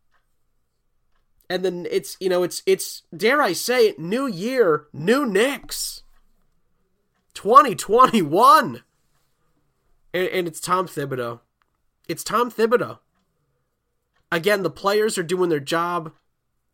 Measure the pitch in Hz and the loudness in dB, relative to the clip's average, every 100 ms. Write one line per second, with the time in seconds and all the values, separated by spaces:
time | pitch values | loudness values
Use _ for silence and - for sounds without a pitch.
0 | _ _ _ _ _ _ _ _ _ _ | _ _ _ _ _ _ _ _ _ _
1 | _ _ _ _ - 180 185 175 170 190 | _ _ _ _ -8 -4 -2 -4 -4 -6
2 | - - 185 180 175 - - 190 - - | -6 -6 -2 0 0 -2 0 0 -2 -14
3 | - 165 208 285 247 165 - 247 220 - | -18 -2 0 0 0 -4 -2 2 2 2
4 | 165 233 277 170 214 262 196 151 - 135 | -4 -4 -4 -4 -2 2 4 2 -4 -6
5 | 165 262 277 190 254 269 - - - - | 0 2 2 0 0 -2 -8 -10 -10 -12
6 | - _ _ _ _ _ _ _ _ _ | -20 _ _ _ _ _ _ _ _ _
7 | _ _ _ - 190 262 285 165 - 226 | _ _ _ -8 4 6 6 0 0 4
8 | 254 220 151 165 262 302 208 113 - _ | 4 4 2 4 6 6 4 -6 -16 _
9 | _ _ _ _ _ _ _ _ _ _ | _ _ _ _ _ _ _ _ _ _
10 | _ 175 185 185 175 160 - 185 185 - | _ -4 -2 -2 -4 -8 -2 -2 -2 -6
11 | 139 131 120 117 _ _ _ _ _ _ | -8 -6 -8 -10 _ _ _ _ _ _
12 | - 165 - 214 247 220 226 233 123 113 | -10 -10 -4 -2 -2 0 0 2 -2 -10
13 | _ _ _ _ _ _ _ _ _ _ | _ _ _ _ _ _ _ _ _ _
14 | _ _ _ 170 170 208 175 - 196 208 | _ _ _ -2 0 0 -2 -4 -2 0
15 | 214 214 165 180 175 151 139 165 175 175 | 0 -2 -4 -2 0 0 -2 -4 -2 -6
16 | 160 - _ _ _ _ _ | -8 -16 _ _ _ _ _